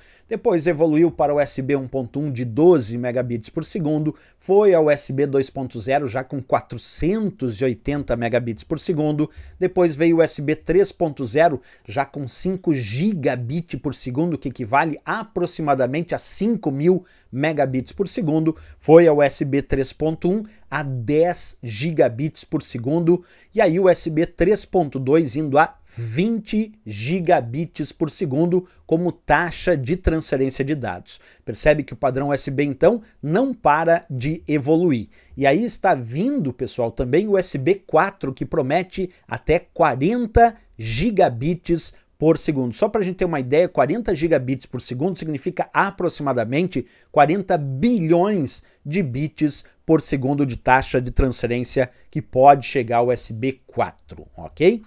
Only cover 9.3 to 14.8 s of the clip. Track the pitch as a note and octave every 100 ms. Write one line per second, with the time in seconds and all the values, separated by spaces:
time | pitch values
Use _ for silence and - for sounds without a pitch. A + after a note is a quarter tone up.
9.3 | - - - F#3 F#3 F3 C#3+ E3 E3 D#3
10.3 | - C#3+ D#3 - E3+ G3 - E3+ C#3 B2+
11.3 | B2 E3+ C#3 - _ - A2 C#3 D3 C3
12.3 | - F3+ F#3+ F3+ C#3 G#2+ A#2+ G3+ F#3 C#3
13.3 | B2+ A#2+ D#3+ - B2+ D3+ B2 C3 B2 F3
14.3 | D3 C#3 A#2+ A2 C3+